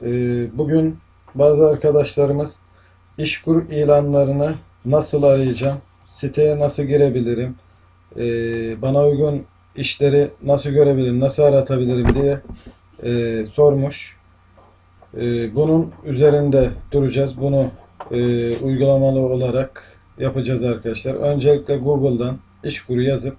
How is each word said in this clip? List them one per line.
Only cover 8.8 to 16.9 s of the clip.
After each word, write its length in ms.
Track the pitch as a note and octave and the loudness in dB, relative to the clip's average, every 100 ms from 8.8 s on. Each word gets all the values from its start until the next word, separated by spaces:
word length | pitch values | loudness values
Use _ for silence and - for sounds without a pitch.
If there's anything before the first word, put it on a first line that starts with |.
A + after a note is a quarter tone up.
bana 260 | C3 C#3+ D3 | -2 2 2
uygun 380 | C#3 D3+ C#3+ - _ _ - | 2 -2 -4 -8 _ _ -10
işleri 560 | C3+ - C#3 C#3+ C#3+ - | -8 0 2 2 0 -4
nasıl 260 | C3+ C#3 C#3 | -2 -2 0
görebilirim? 500 | C#3 C#3+ C3 B2+ B2 | 2 4 4 0 0
Nasıl 240 | C3+ C#3+ | -2 2
aratabilirim?" 720 | D3 C#3 C3+ C3 B2 B2 A#2 C#3 | 4 4 2 -2 0 0 2 2
diye, 260 | C#3 C#3 - - - - _ - | 0 -2 -8 -20 -20 -20 _ -12
e, 420 | A#2+ A#2+ A#2 A2+ G#2+ | -4 -2 -2 -4 -4
sormuş. 720 | - D3 C#3 C#3 - - - _ _ _ _ _ _ _ _ - B2 | 2 4 4 -2 -6 -18 -20 _ _ _ _ _ _ _ _ -16 -6
Ee, 380 | A#2+ A#2+ A2+ A#2+ | -4 -2 -4 -2
bunun 380 | D#3 D#3+ D#3+ - | 2 2 0 -8
üzerinde 680 | D3+ B2+ D3 D3 C#3+ C3+ A#2+ - - | -6 2 4 4 2 2 2 -2 -4